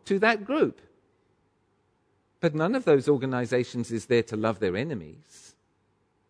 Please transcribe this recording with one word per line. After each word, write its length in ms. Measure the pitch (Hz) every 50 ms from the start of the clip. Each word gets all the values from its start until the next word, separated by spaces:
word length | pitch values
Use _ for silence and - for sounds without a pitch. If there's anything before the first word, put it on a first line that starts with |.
| _
to 140 | - 196 196
that 260 | 202 220 233 214 202
group. 360 | 196 269 311 226 123 - - - _ _ _ _ _ _ _ _ _ _ _ _ _ _ _ _ _ _ _ _ _ _ _ _ _ _ _ _ _ _ _
But 140 | - 170 147
none 200 | 156 160 180 247
of 100 | 262 247
those 240 | - 151 139 123 147
organizations 840 | 147 131 127 135 127 123 123 110 127 123 123 - - 123 117 - 117
is 140 | 113 -
there 180 | - 123 117 110
to 120 | - 113
love 220 | 107 107 110 110 95
their 180 | 107 95 90
enemies. 800 | 98 131 165 151 104 82 76 - - - _ - - - - - _ _ _ _ _ _ _ _ _ _ _ _ _ _ _